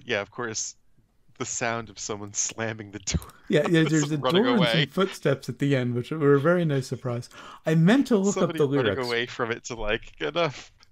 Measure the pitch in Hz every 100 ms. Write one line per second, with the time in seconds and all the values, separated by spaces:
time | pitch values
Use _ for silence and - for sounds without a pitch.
0 | - 107 101 - 117 110 - - _ _
1 | _ _ _ _ 127 - 120 117 110 101
2 | - 107 101 98 - - 113 110 101 101
3 | - - - - - 170 170 165 160 156
4 | 147 151 127 175 254 240 127 117 147 -
5 | 190 - 156 139 - 127 143 135 123 120
6 | 120 160 143 143 147 180 165 139 131 127
7 | 127 120 - - - - - 160 165 262
8 | - 220 196 190 175 160 143 143 113 95
9 | 123 117 120 - 117 113 - 117 104 113
10 | - - 151 156 165 - - _ -